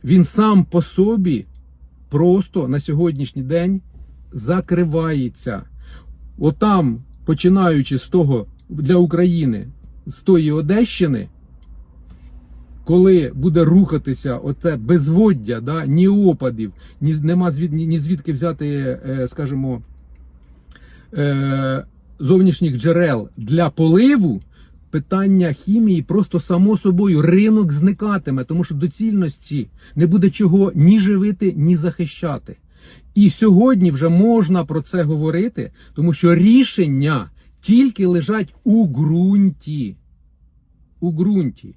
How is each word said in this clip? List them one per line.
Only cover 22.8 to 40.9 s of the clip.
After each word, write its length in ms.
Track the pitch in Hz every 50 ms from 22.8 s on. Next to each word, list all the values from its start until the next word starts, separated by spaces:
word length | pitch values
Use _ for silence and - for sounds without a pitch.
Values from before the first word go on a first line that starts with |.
| 107 165 160 170 175 156 131 113 104 - _
для 340 | - 113 104 151 170 170 147
поливу, 720 | - - 160 160 165 196 240 269 294 247 190 156 107 95 - _ _ _ - _ - - _ _
питання 640 | - 160 147 _ 190 190 196 196 196 185 180 165
хімії 500 | 147 - - 185 202 233 226 208 185 165
просто 380 | 131 - 165 214 190 - - 170
само 360 | - - 180 175 190 208 220
собою: 460 | - - 196 180 175 208 196 175 147
ринок 500 | 147 147 175 196 208 220 220 214 202 160
зникатиме, 720 | 143 147 165 196 202 - 208 208 202 185 - 147 135 131 127
тому 200 | _ 160 175 180
що 100 | - 160
доцільності 960 | 139 160 165 - - 220 226 208 196 175 151 - _ - - 147 139 107 - _ - _ - -
не 120 | 147 175
буде 240 | 160 180 202 175 190
чого 420 | - - 208 175 170 196 196 190 -
ні 260 | - 151 175 208 220
живити, 520 | 190 196 208 190 196 208 196 - 208 185 -
ні 200 | 151 147 170 180
захищати. 800 | 160 156 175 - - 170 147 - - 180 160 139 117 - - - _ _ _ _ _ - - - - _ - _
І 160 | 202 208 180
сьогодні 600 | - - 220 214 185 185 233 262 262 190 185 175
вже 180 | 143 131 156 170
можна 560 | 170 180 202 233 233 226 190 156 185 175 160
про 180 | 143 156 160
це 200 | 143 - - 180
говорити, 680 | 160 147 160 147 156 160 160 170 214 240 _ - - - _ _ - - _
тому 180 | - 160 170
що 220 | 151 - - 170 170
рішення 960 | 165 180 214 233 262 254 - - - 180 147 135 135 143 151 151 123 - - - _ _ _ _ _
тільки 460 | - - 220 240 277 262 208 - 196
лежать 480 | 180 175 170 147 120 214 220 180 - _ _ _
у 240 | 226 208 226 220 160
ґрунті. 1080 | 123 127 156 151 160 170 180 190 202 202 196 190 - _ _ 143 151 147 123 101 95 _ _ _ _ _ _ _ _ _ _ _ _ _ _ _ _ _ _ _